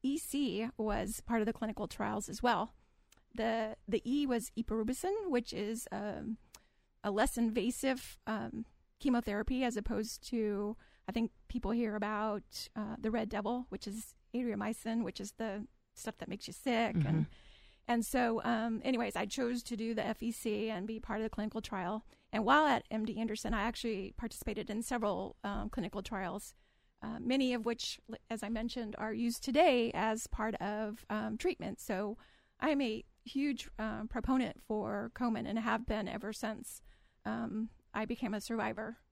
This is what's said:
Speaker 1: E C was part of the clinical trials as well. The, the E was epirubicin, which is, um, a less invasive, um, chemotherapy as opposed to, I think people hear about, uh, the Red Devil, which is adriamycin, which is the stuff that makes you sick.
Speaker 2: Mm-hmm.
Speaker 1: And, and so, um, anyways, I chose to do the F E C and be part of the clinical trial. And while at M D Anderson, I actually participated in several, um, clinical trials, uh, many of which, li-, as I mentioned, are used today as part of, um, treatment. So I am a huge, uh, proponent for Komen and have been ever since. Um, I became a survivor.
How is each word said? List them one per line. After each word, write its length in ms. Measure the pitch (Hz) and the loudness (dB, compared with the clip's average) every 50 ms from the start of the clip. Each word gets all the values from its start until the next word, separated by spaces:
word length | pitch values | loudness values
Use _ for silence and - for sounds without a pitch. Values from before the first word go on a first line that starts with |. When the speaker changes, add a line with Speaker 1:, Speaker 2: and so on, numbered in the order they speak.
Speaker 1:
E 160 | - 262 277 320 | 0 0 -2 -2
C 500 | - - - 285 285 240 180 202 220 247 - | -4 -2 0 0 0 2 0 0 -2 -4 -2
was 440 | - 214 214 208 214 - 214 220 - - | -2 0 2 2 0 0 -2 -4 -6 -2
part 140 | - 233 226 | 2 2 4
of 60 | 214 | 4
the 60 | 226 | 2
clinical 360 | 226 - 233 214 208 - 208 - | 0 -2 -4 -4 -2 -4 -6 -6
trials 400 | - - 202 208 214 208 196 - | -4 -2 -2 0 0 -2 -4 -4
as 140 | - - | -4 2
well. 320 | - 247 226 - 220 - - - _ _ _ _ _ _ - - _ _ - | 4 4 4 4 2 -2 -6 -20 _ _ _ _ _ _ -20 -20 _ _ -4
The, 420 | - 220 226 226 226 220 214 226 - - - | 0 0 2 2 2 0 -2 -4 -8 -2 0
the 140 | 220 220 - | 0 0 2
E 220 | 240 262 294 294 | 2 2 2 4
was 260 | 269 247 233 233 - - - | 4 2 0 0 -2 -4 -4
epirubicin, 540 | 233 - 214 226 220 226 262 - - 370 403 440 415 370 | -2 0 0 0 2 0 0 0 0 0 0 0 0 2
which 240 | 277 247 240 - | 2 2 0 0
is, 360 | - 185 208 208 226 233 - - | -4 -4 -2 -2 -2 -4 -6 -6
um, 460 | - 202 208 208 - - - 220 220 - - - - - _ _ _ _ _ _ _ _ | -6 -4 -4 -4 -4 -4 -4 -6 -6 -8 -10 -20 -20 -20 _ _ _ _ _ _ _ _
a 80 | - 208 | -2 0
less 280 | 196 214 240 269 - 240 | 4 4 4 4 4 2
invasive, 800 | 233 226 214 240 190 240 247 - - 269 262 262 - - - - _ | 2 4 4 2 2 2 0 2 2 2 2 0 -4 -12 -14 -10 _
um, 400 | - 220 214 - 226 - 226 233 - - _ _ _ _ _ | -4 -2 -2 -4 -4 -6 -8 -8 -8 -14 _ _ _ _ _
chemotherapy 680 | - 285 247 240 233 220 202 208 294 - 262 254 262 | 2 4 4 4 2 2 -2 0 0 2 2 2 2
as 100 | 240 247 208 | 2 2 0
opposed 500 | 214 - 233 202 214 220 - - - - | -2 0 0 0 0 -2 -6 -10 -6 -2
to, 480 | 254 233 220 208 208 196 208 208 226 - - - - - _ - | 0 2 2 2 2 0 0 -2 -4 -6 -10 -20 -20 -12 _ -4
I 40 | |
think 180 | 190 233 233 - _ - - - | 0 0 0 0 _ -10 -12 -6
people 220 | 226 240 - 185 | -4 -2 0 2
hear 260 | 226 233 240 220 208 | 2 2 2 2 2
about, 720 | 214 202 208 214 208 214 220 208 202 - - - - - - _ | 0 0 0 0 0 0 0 0 -2 -6 -8 -12 -12 -12 -8 _
uh, 200 | 220 214 214 226 240 | -6 -4 -4 -6 -2
the 120 | 214 220 | 0 0
Red 200 | 226 233 226 202 | 2 2 0 0
Devil, 340 | 214 208 202 233 240 247 247 - | -2 -2 0 0 0 -2 -2 -6
which 160 | 190 196 - | -8 -8 -6
is 280 | 208 202 220 - - - _ _ _ - | -6 -8 -8 -8 -10 -16 _ _ _ -2
adriamycin, 680 | 240 254 240 208 202 208 214 226 - - 226 226 233 | -2 0 0 0 0 0 -2 -2 -2 -4 -2 0 0
which 160 | 226 185 - - | 0 0 -2 -6
is 140 | 196 208 - - | -8 -8 -6 -4
the 280 | 226 220 196 214 214 - _ _ _ _ _ | -4 -4 -4 -4 -8 -10 _ _ _ _ _
stuff 240 | - - 220 214 - | -8 -8 -8 -6 -6
that 100 | 220 - | -8 -8
makes 180 | - 208 - | -6 -8 -8
you 60 | - | -12
sick. 440 | 185 - - 277 240 226 233 214 226 | -12 -4 0 2 4 4 4 4 4
Speaker 2:
Mm-hmm. 120 | 185 147 135 | 2 4 4
Speaker 1:
And, 180 | 156 160 151 - - - - - - - - - - _ _ - | 4 2 2 0 -2 -18 -20 -20 -20 -20 -20 -20 -20 _ _ 2
and 160 | 240 233 220 | 2 2 2
so, 380 | - - 247 247 226 226 220 - | 2 2 4 4 4 2 2 2
um, 380 | - 240 220 226 233 226 214 - | 2 2 2 2 0 -2 0 0
anyways, 320 | 262 262 233 233 202 - | 0 2 2 0 0 0
I 80 | 175 196 | -2 -2
chose 380 | 202 - 269 254 240 247 240 | -2 0 0 0 0 0 -2
to 160 | - - 240 202 | -4 -4 -4 -2
do 160 | 226 226 233 | -2 0 0
the 120 | 214 214 | 0 0
F 160 | - 220 - | -2 -2 -2
E 80 | 214 233 | -2 -4
C 380 | 226 - - 233 214 208 226 220 | -4 -2 -2 0 0 0 0 0
and 180 | 220 180 190 | -2 -2 -4
be 140 | 220 226 220 | -4 -6 -6
part 200 | - - 214 214 | -4 -2 -2 -2
of 40 | 220 | -2
the 60 | 220 | -2
clinical 320 | - - 208 214 - 220 | -2 -2 -4 -2 -2 -4
trial. 420 | 208 - - 190 180 175 214 220 - - - _ _ _ | -6 -4 -4 -2 -2 -2 -2 -4 -6 -10 -20 _ _ _
And 120 | - 214 214 | 0 2 6
while 220 | 220 262 302 311 | 8 8 8 8
at 180 | 294 254 - - - | 8 6 4 2 -2
M 140 | - 220 214 | -2 -2 -2
D 120 | 226 214 208 | -2 -2 -2
Anderson, 360 | 226 220 214 226 - 214 233 | -2 -2 -2 -4 -2 -2 0
I 80 | 214 | 0
actually 520 | 202 233 226 - - 233 220 190 190 196 - | 0 0 -2 -2 -2 -2 -2 -2 -4 -6 -8
participated 540 | - 240 220 - - - 233 202 220 208 - | -6 -6 -6 -6 -6 -6 -4 -4 -4 -4 -4
in 120 | 202 220 | -4 -4
several, 540 | 233 - 262 240 214 208 190 185 190 - - _ | -2 -2 0 2 2 2 2 0 -2 -6 -8 _
um, 280 | - 202 202 208 202 214 | -6 -4 -2 -2 -4 -2
clinical 320 | - - 185 202 - - | -2 -2 -4 -2 -4 -6
trials, 520 | - - 226 196 190 175 - 202 - - - _ _ _ _ _ _ _ _ _ | -6 -4 -4 -4 -2 -2 -4 -6 -8 -10 -18 _ _ _ _ _ _ _ _ _
uh, 160 | - 220 226 233 | -10 -8 -8 -4
many 360 | - 240 254 277 262 254 247 | 0 2 4 4 4 2 2
of 100 | 233 220 | 0 0
which, 340 | 233 233 233 - - - - _ - | -2 -2 -2 -4 -6 -6 -8 _ -14
li-, 100 | 220 - - _ | -14 -14 -6 _
as 140 | 226 220 | -6 -4
I 80 | - - | -4 -4
mentioned, 440 | 233 220 226 233 - 254 226 214 208 - | -2 -2 -2 -2 -4 -4 -6 -6 -6 -4
are 160 | 214 220 214 | -4 -2 -2
used 280 | 220 233 233 233 - | 0 0 0 0 0
today 480 | - 269 233 294 359 339 262 247 233 233 - | -2 4 6 8 10 10 8 6 4 2 2
as 320 | - 202 220 220 226 - | 2 2 2 2 0 -2
part 280 | - - - 214 220 214 | -4 -2 0 0 -2 0
of, 500 | - - 202 208 208 220 208 214 - - - | -2 -2 -2 -2 -2 -2 -4 -6 -10 -6 -4
um, 300 | 208 214 220 214 220 - | -2 -2 0 -2 -4 0
treatment. 420 | - - - - 175 165 - - | 0 0 0 0 -4 -6 -6 -6
So 380 | - - 208 185 208 202 226 - - - - - _ _ _ _ | -4 -2 -2 0 0 -2 -4 -8 -12 -20 -20 -20 _ _ _ _
I 80 | - 311 | 2 4
am 140 | 302 277 | 4 4
a 220 | 277 226 220 226 - - _ _ _ | 2 0 0 -4 -8 -14 _ _ _
huge, 440 | - - 269 277 294 269 - - - - - | -4 -2 0 2 2 0 -2 -6 -10 -6 -4
uh, 260 | 220 220 214 220 214 | -4 -4 -2 -4 -6
proponent 560 | 226 - 247 214 - 262 262 247 - - - - - | -4 -4 -2 2 4 4 4 4 2 -2 -8 -6 -4
for 420 | 220 208 208 220 208 202 220 233 - | -2 -2 0 0 -2 -2 -4 -6 -4
Komen 340 | - 247 240 226 - 220 - | -2 0 0 0 0 0 0
and 100 | 202 226 | -2 0
have 280 | 220 226 220 226 240 | 2 2 2 2 2
been 200 | - 220 214 202 | -2 -2 -2 -2
ever 260 | - - 208 202 208 | -4 -6 -6 -6 -6
since. 500 | 220 - - 226 214 - - - - - - - - - - _ _ _ _ | -6 -4 -4 -4 -4 -6 -10 -12 -14 -14 -16 -20 -20 -20 -20 _ _ _ _
Um, 440 | 214 220 233 233 226 - 214 220 220 - - _ _ | -6 -4 -4 -4 -4 -2 -4 -4 -4 -8 -16 _ _
I 140 | - 208 220 | -4 -4 -2
became 260 | 226 240 - 254 202 | -2 -2 -2 -2 -2
a 80 | 208 208 | -2 -4
survivor. 580 | - - 233 226 208 220 - 208 214 220 233 - _ _ | -2 -2 -2 0 0 0 -2 -2 -6 -6 -8 -10 _ _